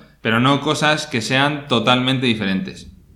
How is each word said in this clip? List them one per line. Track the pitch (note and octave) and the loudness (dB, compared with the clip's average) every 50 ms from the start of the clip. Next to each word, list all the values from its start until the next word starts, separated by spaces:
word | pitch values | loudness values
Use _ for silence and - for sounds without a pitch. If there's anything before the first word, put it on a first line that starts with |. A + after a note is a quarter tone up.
| - - _ _ | -20 -20 _ _
pero | - A#2 A2 A#2 | -2 0 2 4
no | B2 C3+ C#3+ C#3 | 4 4 2 2
cosas | C3 D3 - - D#3+ D3+ D3+ D3 - - | 0 0 0 2 2 2 2 0 -2 -4
que | - A#2+ | -4 -4
sean | G#2+ - C3+ C3 C#3 D3 D3+ D3 C#3 - | -2 0 0 2 2 0 -2 -4 -4 -2
totalmente | B2+ A#2 G#2+ B2+ B2+ B2+ B2+ C3 C3+ B2+ C3 | 0 0 2 2 2 2 2 0 0 0 0
diferentes. | B2 A2+ G#2+ G#2+ F#2+ F#2+ F#2+ F#2 - - - - - - - - - - | 0 0 0 0 -2 -2 -2 -4 -6 -10 -14 -16 -20 -20 -20 -20 -20 -2